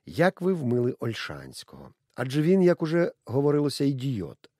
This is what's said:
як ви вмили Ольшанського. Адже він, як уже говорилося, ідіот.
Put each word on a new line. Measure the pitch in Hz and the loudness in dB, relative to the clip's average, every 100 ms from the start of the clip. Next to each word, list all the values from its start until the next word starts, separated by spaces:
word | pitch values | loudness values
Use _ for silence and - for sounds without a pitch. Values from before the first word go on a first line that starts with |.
| - | -8
як | - 180 - | 0 0 0
ви | 185 | -2
вмили | 180 123 123 123 - | -2 0 0 0 -2
Ольшанського. | 120 110 - 73 67 - - 67 67 _ _ | -6 -6 -8 -12 -14 -18 -18 -20 -20 _ _
Адже | - 131 147 | -8 -2 0
він, | 156 190 | 4 6
як | 175 170 | 6 4
уже | 160 170 170 - | 0 0 0 -4
говорилося, | - 127 143 147 143 - | -4 0 2 2 0 0
ідіот. | 143 135 135 113 76 - - | 0 0 -4 -4 -6 -12 -20